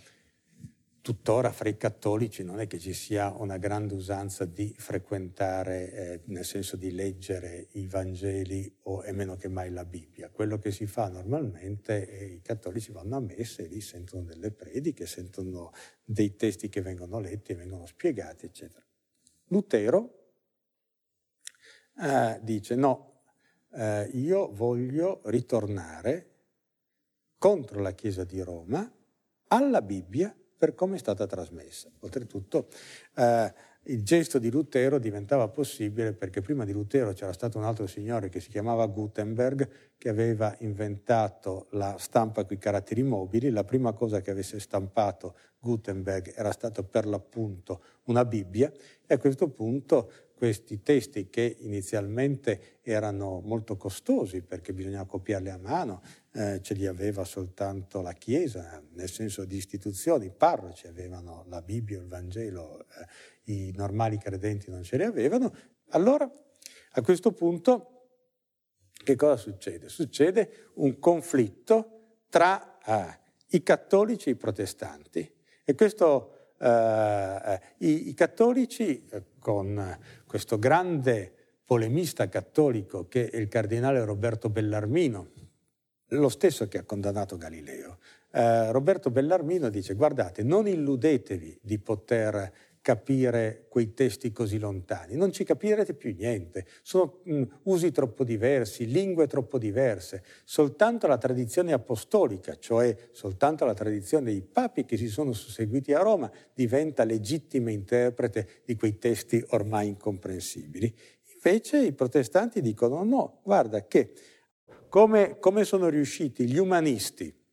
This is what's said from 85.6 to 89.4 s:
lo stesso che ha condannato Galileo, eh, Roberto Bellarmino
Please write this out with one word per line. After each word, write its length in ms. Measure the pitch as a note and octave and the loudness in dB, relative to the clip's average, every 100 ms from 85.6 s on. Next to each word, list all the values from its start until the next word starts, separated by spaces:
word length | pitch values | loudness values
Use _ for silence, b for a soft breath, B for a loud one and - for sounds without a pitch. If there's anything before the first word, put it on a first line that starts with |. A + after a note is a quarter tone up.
| _ _ _ _ _ | _ _ _ _ _
lo 160 | C3+ C#3+ | 2 2
stesso 400 | B2+ F#3 - G2+ | 6 4 4 -2
che 100 | F#2+ | -4
ha 60 | |
condannato 540 | - G#2 G2+ G2+ F#2+ E2+ | -6 -4 -2 -2 -4 -8
Galileo, 600 | E2 D#2+ C#2+ - E2+ F2+ b b b | -12 -14 -12 -14 -14 -18 b b b
eh, 400 | B2+ A#2 A#2 A2 | 2 4 4 4
Roberto 380 | B2 D3 F#3 C3+ | 2 4 2 2
Bellarmino 600 | A#2+ C#3+ F3+ | 2 4 2